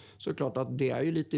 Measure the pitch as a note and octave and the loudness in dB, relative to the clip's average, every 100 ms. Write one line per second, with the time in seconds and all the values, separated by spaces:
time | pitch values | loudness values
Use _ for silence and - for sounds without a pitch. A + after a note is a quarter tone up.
0 | - - - - C3+ B2+ B2+ B2 C3 B2 | -20 -10 -4 -2 0 0 -2 2 2 2
1 | D3 E3 D3+ | 2 2 0